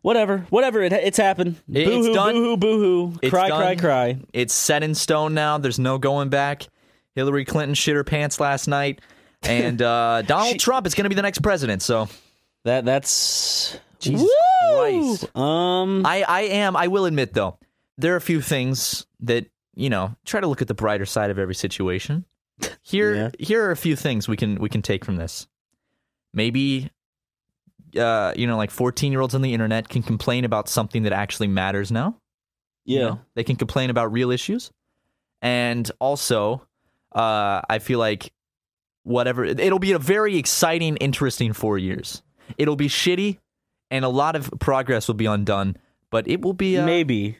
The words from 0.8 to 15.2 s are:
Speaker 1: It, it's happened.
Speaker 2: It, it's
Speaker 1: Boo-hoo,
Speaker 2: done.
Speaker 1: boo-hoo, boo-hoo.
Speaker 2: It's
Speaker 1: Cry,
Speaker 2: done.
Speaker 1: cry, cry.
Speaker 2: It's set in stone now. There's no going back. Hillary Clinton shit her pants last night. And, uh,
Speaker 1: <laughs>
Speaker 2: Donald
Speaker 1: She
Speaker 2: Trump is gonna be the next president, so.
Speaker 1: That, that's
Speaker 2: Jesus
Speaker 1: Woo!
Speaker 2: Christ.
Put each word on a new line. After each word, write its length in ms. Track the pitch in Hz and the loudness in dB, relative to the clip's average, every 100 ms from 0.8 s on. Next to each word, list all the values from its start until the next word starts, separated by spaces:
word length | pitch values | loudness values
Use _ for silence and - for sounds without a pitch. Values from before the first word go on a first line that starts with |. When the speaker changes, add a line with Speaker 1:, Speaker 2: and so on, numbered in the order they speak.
Speaker 1:
It, 80 | 185 | 2
it's 260 | 196 196 190 | 2 2 4
happened. 380 | 196 190 175 165 - | 2 2 -2 -4 -4
Speaker 2:
It, 100 | 123 170 | 0 2
it's 20 | |
Speaker 1:
Boo-hoo, 240 | 240 226 | 4 4
Speaker 2:
done. 200 | 220 202 | 4 4
Speaker 1:
boo-hoo, 220 | 233 233 220 | 4 2 2
boo-hoo. 640 | 214 220 202 180 175 165 | 2 4 4 2 0 -2
Speaker 2:
It's 80 | 131 | 0
Speaker 1:
Cry, 180 | 180 190 | 2 2
Speaker 2:
done. 120 | 156 | 2
Speaker 1:
cry, 140 | 180 180 | 2 2
cry. 420 | 170 131 123 131 - | 2 2 2 -2 -6
Speaker 2:
It's 220 | - 120 | -4 0
set 280 | - - 147 | 0 2 0
in 100 | 156 | 0
stone 400 | 151 - 151 156 | -2 0 0 2
now. 240 | 156 151 151 | 0 0 0
There's 220 | 139 120 | -2 0
no 180 | 127 135 | 0 0
going 300 | 135 143 139 | 0 0 0
back. 340 | 139 143 143 - _ _ _ _ - | 0 0 -4 -12 _ _ _ _ -2
Hillary 280 | 139 143 | 0 0
Clinton 300 | 135 156 143 | 0 -2 0
shit 200 | 143 - 147 | 0 2 0
her 80 | |
pants 340 | 139 151 147 - | 0 -2 -2 -2
last 300 | 143 139 - | -2 0 0
night. 320 | 143 143 139 - - _ _ | 0 -2 -4 -16 -20 _ _
And, 400 | - 120 120 120 | -2 0 0 0
uh, 400 | 120 117 117 117 | 2 2 2 0
Speaker 1:
<laughs> 40 | 104 | 2
Speaker 2:
Donald 260 | 156 226 | 2 2
Speaker 1:
She 60 | 240 | 0
Speaker 2:
Trump 280 | - 262 185 | 0 0 0
is 80 | |
gonna 140 | - 202 | -2 0
be 80 | 196 | 0
the 60 | |
next 200 | 202 - | -2 0
president, 400 | 202 185 131 95 | 0 0 0 -2
so. 260 | - 113 107 - _ _ _ _ | 0 0 -2 -8 _ _ _ _
Speaker 1:
That, 200 | 117 127 | -2 0
that's 920 | 120 135 135 - - - - - - - _ _ | 2 0 0 -2 0 -2 -2 -2 -4 -8 _ _
Speaker 2:
Jesus 220 | - 190 | -2 2
Speaker 1:
Woo! 540 | 359 571 698 740 698 571 | 4 6 6 6 6 4
Speaker 2:
Christ. 600 | 466 359 277 202 | 4 2 0 -2